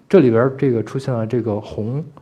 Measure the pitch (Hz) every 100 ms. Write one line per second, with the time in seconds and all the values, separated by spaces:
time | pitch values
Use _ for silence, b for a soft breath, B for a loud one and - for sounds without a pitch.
0 | - 196 131 113 131 135 139 117 107 135
1 | - 120 107 120 113 104 - - 107 135
2 | 160 -